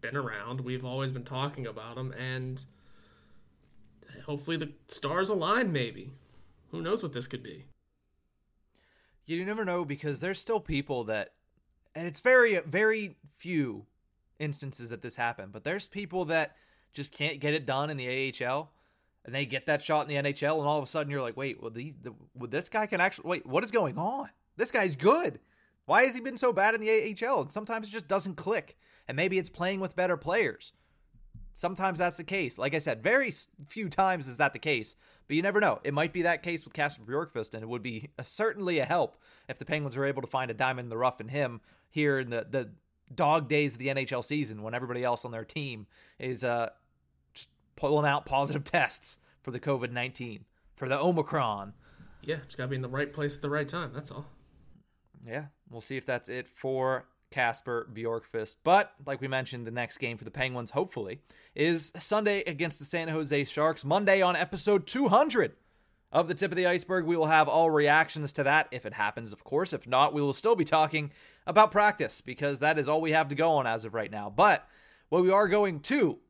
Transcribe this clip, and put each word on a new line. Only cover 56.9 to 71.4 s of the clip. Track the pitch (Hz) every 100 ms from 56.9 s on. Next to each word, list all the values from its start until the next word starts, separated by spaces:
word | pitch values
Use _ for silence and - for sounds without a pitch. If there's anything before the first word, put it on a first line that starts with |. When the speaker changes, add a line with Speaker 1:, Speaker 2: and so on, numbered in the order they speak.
| 131 - _ _
Speaker 2:
Kasper | 143 120 113 - 120 113
Bjorkqvist. | 110 113 117 - 113 107 -
But, | 156 190 202 _
like | 139 135
we | 135
mentioned, | 131 127 123 117
the |
next | 117 120 -
game | 123 113
for |
the | 113
Penguins, | 135 131 123 120
hopefully, | 143 185 - 98 123 _ - -
is | - 156 165 160 170
Sunday | - 208 214 202 -
against | 147 170 143
the |
San | 139 175 165
Jose | 156 147 143
Sharks. | 139 - 156 160
Monday | 139 175 202 196
on | 185 175
episode | 175 185 208 202 -
two | 247 277
hundred | 208 302 247 147 - _ _ _ _ _
of | 151 165
The |
Tip | 147 190
of | 170
the | 180
Iceberg, | - - 185
we | 160 170
will | 156
have | 156 147
all | 151 165
reactions | 156 147 156 160 156 147
to | -
that, | 139 151 151
if | 123 110
it |
happens, | 104 104 110 113
of | 104
course. | - 139 180
If | 135 -
not, | 127 147
we | 147
will | 143
still | 135 220
be | 226
talking | 151 160 156 156 147 - - _